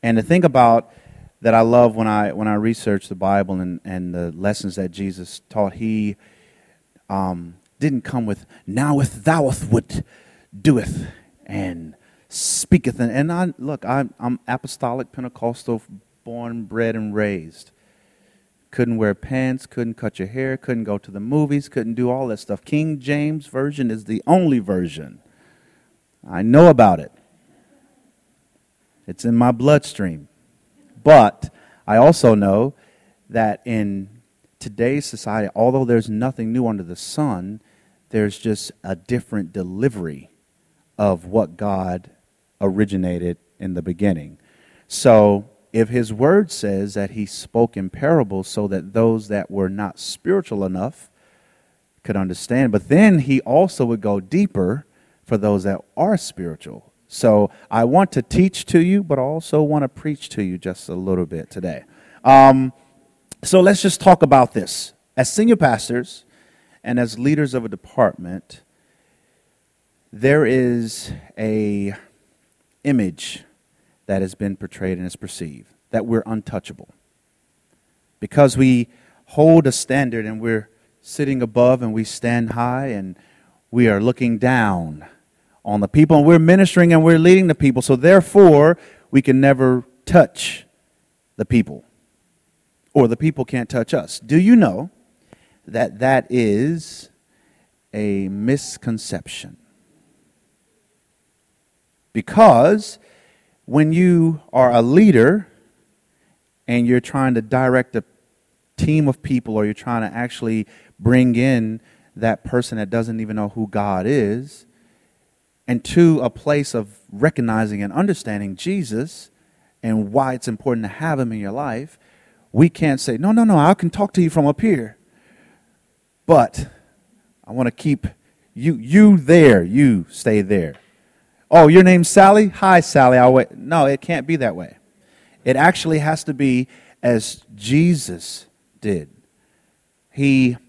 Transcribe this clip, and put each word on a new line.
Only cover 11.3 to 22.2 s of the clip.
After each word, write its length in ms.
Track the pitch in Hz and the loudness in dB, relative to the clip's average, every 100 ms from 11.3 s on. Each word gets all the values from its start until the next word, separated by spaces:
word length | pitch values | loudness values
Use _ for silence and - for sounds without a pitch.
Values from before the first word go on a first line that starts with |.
| _ - | _ -14
and 480 | 101 98 - 82 - _ _ _ | -10 -8 -10 -16 -20 _ _ _
speaketh." 720 | - - - - 180 127 120 | -10 -6 -6 0 0 0 -4
And, 100 | 120 | -4
and 200 | 123 151 | -2 -4
I, 220 | 170 180 - | -4 -6 -6
look, 260 | 131 143 | -10 -10
I'm, 300 | 98 131 127 _ | -4 -4 -4 _
I'm 220 | 120 123 - | -8 -8 -8
apostolic, 640 | 127 135 - 123 123 127 | -10 -10 -10 -8 -8 -12
Pentecostal, 680 | - 127 - 117 120 - 113 _ 98 _ _ | -14 -16 -8 -8 -8 -8 -10 _ -20 _ _
born, 400 | - 117 117 117 | -18 -14 -12 -12
bred, 320 | 104 110 113 110 | -10 -4 -4 -4
and 180 | 107 | -6
raised. 580 | 104 104 95 80 - - _ _ _ _ _ _ _ _ _ _ | -4 -4 -4 -10 -20 -20 _ _ _ _ _ _ _ _ _ _
Couldn't 260 | - 120 113 | -4 -4 0
wear 160 | 107 | -2
pants, 520 | 98 - 131 131 127 - | -4 -6 -6 -4 -6 -10
couldn't 300 | - 117 110 | -10 -10 -8
cut 240 | 110 - | -10 -10
your 100 | 95 | -12
hair, 260 | 123 135 131 | -8 -8 -8
couldn't 300 | - 120 107 | -6 -8 -6
go 120 | 104 | -8
to 140 | - | -10
the 80 | 101 | -14
movies, 480 | 110 147 151 143 139 | -4 -2 -2 -4 -6
couldn't 280 | - 113 113 | -8 -6 -4
do 140 | 123 | -4
all 180 | 127 | -4